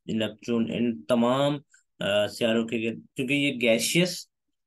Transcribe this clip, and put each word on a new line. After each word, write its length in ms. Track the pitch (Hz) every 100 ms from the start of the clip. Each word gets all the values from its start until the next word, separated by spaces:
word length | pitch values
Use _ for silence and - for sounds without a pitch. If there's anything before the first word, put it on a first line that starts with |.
| -
नेपच्यून, 640 | 113 107 - - 117 113
इन 300 | - 120 113
तमाम, 560 | - 120 120 131 143 147 - _ _ -
अ, 260 | 98 104 104
सियारों 400 | 101 117 113 113
के, 300 | 120 113 113
क्योंकि 380 | - - 127
ये 160 | 143 143
gaseous 800 | 123 117 113 - 170 180 - - _ _ _